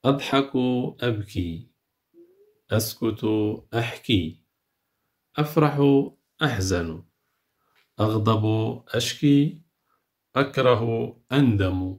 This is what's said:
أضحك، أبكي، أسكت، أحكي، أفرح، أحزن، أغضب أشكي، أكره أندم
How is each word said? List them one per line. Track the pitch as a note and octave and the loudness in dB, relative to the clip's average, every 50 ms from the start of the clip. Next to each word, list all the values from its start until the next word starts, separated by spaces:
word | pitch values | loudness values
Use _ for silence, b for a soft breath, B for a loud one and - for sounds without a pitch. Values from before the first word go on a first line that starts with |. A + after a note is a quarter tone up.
| - | 2
أضحك، | C3 C#3+ C#3+ - - - C3+ C#3 - - C3 B2+ B2+ B2+ B2 B2 - - - | 0 0 0 -2 -2 0 0 -2 0 -2 -2 0 0 0 -2 -4 -6 -8 -4
أبكي، | - B2 A2+ G#2 G2+ - - G2 F2 E2+ E2 E2 - _ _ _ _ _ _ _ _ _ _ - - _ _ _ _ _ _ _ _ _ | -4 -4 -4 -4 -6 -8 -6 -6 -6 -6 -6 -10 -14 _ _ _ _ _ _ _ _ _ _ -20 -20 _ _ _ _ _ _ _ _ _
أسكت، | G#2+ A2 A2 - - - - A2+ G#2+ G#2+ - A2 G#2+ G#2+ G#2+ G#2+ G#2+ - - _ - | -2 -2 -2 -2 -6 -4 -4 -4 -4 -2 -2 -2 0 0 0 -2 -4 -6 -12 _ -4
أحكي، | A#2 A#2+ A#2 - - - - A#2 G2 E2 D#2+ - _ _ _ _ _ _ _ _ _ _ _ _ _ _ _ _ _ _ _ _ | -4 -4 -4 -8 -12 -2 0 0 0 0 -2 -10 _ _ _ _ _ _ _ _ _ _ _ _ _ _ _ _ _ _ _ _
أفرح، | - D3+ D3+ - E3 D3+ D3 C#3+ C#3+ C#3+ C#3+ C#3 C#3 C#3 - - _ _ _ _ _ D#3+ | -4 -4 0 2 2 2 2 2 2 4 4 4 4 2 0 -8 _ _ _ _ _ -2
أحزن، | C#3+ A#2+ G2 F#2+ F#2+ F#2 F2 E2+ E2 D#2+ E2 - _ _ _ _ _ _ _ _ _ _ _ _ _ _ _ _ _ _ - | -2 0 -2 -2 0 0 -2 -2 -4 -8 -12 -16 _ _ _ _ _ _ _ _ _ _ _ _ _ _ _ _ _ _ -2
أغضب | G#2+ G#2+ A2 A2+ G#2 A#2 A2+ G#2+ G#2+ A2 A2 A2 A2 A2+ A#2 - - | -2 0 0 0 0 2 0 2 2 0 0 0 -2 -4 -6 -10 -12
أشكي، | - - A2+ B2 - - - - D3 C#3+ C#3+ C#3+ D#3+ - - _ _ _ _ _ _ _ _ _ _ _ _ _ _ _ | -6 -6 -4 -4 -4 -6 0 2 4 4 4 4 0 -2 -10 _ _ _ _ _ _ _ _ _ _ _ _ _ _ _
أكره | C3 C#3 C3+ - C3+ C3 B2+ B2 G#2+ A#2 A#2 A2+ A2+ A#2 A#2 - _ _ _ | -2 -2 0 0 2 4 4 4 4 2 -2 -2 -2 -4 -6 -8 _ _ _
أندم | B2+ C#3+ C#3+ B2 G#2+ G2+ - F#2 F#2+ F#2 F#2 F#2+ F#2+ | 2 4 4 4 4 2 2 0 0 -2 -4 -6 -8